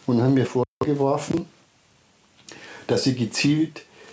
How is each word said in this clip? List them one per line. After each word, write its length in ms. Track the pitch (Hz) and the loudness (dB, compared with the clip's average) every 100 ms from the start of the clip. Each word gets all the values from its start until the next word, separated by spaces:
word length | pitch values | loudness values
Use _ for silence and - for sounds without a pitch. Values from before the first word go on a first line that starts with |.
| - | 0
und 140 | 120 | 2
haben 140 | 131 | 4
mir 120 | 135 117 | 2 2
vorgeworfen, 1000 | - - - 147 143 139 147 - - - _ _ _ _ _ _ _ _ _ - - - - - | 0 -2 -2 -2 0 0 0 -2 -6 -6 _ _ _ _ _ _ _ _ _ -20 -20 -20 -10 -2
dass 160 | 117 | 0
sie 100 | 135 | 0
gezielt 680 | 123 113 - 143 151 156 - - - - | 0 -2 0 2 2 0 -4 -20 -20 -20